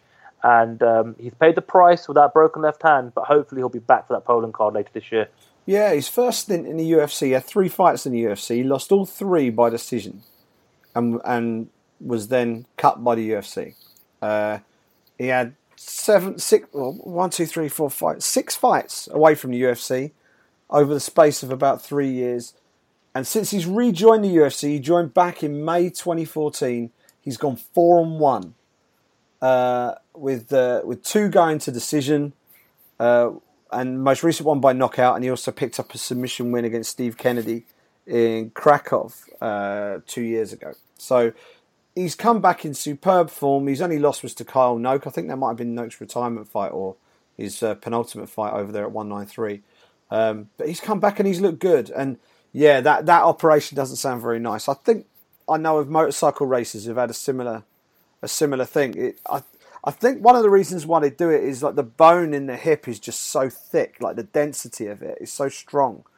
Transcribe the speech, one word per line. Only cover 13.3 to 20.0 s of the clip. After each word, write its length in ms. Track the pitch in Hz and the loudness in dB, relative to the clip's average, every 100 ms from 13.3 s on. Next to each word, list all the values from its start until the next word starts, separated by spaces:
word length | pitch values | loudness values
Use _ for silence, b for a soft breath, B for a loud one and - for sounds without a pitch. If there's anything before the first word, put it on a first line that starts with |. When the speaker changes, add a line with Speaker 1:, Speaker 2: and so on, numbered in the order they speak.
| 107 | -4
Speaker 2:
F 60 | |
C. 300 | - - - - _ _ _ _ | -6 -12 -12 -16 _ _ _ _
Uh, 380 | 107 107 107 104 _ _ _ _ _ - | -4 -2 -2 -6 _ _ _ _ _ -8
he 80 | 127 | -2
had 300 | 127 120 - _ _ | -2 -2 -8 _ _
seven, 640 | - - - 202 190 180 | -14 -6 2 2 2 -6
six, 300 | - 220 - | 2 2 2
well, 200 | 143 131 | -8 -8
one, 360 | 190 - 175 185 | -8 -8 -4 -4
two, 160 | - | -2
three, 240 | 160 165 151 | -4 -4 -6
four, 220 | - 143 | -4 -4
five, 320 | - 160 - | -2 -4 -2
six 340 | - 262 - - | -2 -2 -2 0
fights 520 | 247 160 - - - | 2 2 -2 -12 -6
away 220 | 147 156 | 4 4
from 160 | 151 131 | 4 -2
the 80 | 123 | 0
U 120 | 127 | 0
F 80 | 120 | -2
C 340 | - 127 | -4 -4